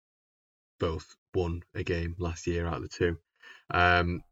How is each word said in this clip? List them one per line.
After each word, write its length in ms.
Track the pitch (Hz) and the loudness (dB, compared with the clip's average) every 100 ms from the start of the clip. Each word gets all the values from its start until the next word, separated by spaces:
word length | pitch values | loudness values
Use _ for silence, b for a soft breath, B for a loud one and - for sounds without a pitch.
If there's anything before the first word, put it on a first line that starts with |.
| _ _ _ _ _ _ _ - | _ _ _ _ _ _ _ -4
both 340 | 90 80 - _ _ | -2 -2 -8 _ _
won 280 | 98 85 87 - | -2 0 -2 -8
a 80 | 87 | -8
game 320 | 92 85 85 85 | -4 -2 -2 -4
last 280 | 87 82 - | -4 -4 -2
year 200 | 87 85 | -2 -2
out 100 | 76 | -4
of 60 | |
the 60 | 90 | -8
two. 300 | - 90 82 _ B B B - | -2 0 0 _ B B B -4
Um, 520 | 87 87 87 87 87 - | 4 6 6 4 -2 -8